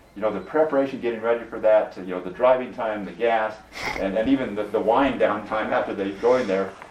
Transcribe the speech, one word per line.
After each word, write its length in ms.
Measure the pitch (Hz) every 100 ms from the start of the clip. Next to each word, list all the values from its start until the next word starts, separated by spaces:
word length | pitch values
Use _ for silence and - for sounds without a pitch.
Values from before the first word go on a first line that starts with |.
| _
you 80 | 101
know, 80 | 107
the 60 | 95
preparation, 600 | - 151 156 139 135 123
getting 200 | 117 110
ready 220 | 117 117
for 140 | 113 113
that, 380 | 107 107 - 98
you 80 | 92
know, 60 | 90
the 100 | 90
driving 420 | 90 107 127 123
time, 320 | 98 110 107
the 60 | 92
gas, 440 | 87 117 113 110 - - - - -
and, 180 | 95 95
and 120 | 123
even 260 | 135 107
the, 80 | 101
the 140 | 101 110
wind 400 | 98 113 - -
down 260 | 107 107 101
time 240 | 107 110
after 200 | 104 -
they 180 | 98 98
go 240 | 98 117 127
in 100 | 104
there, 240 | 95 92 - -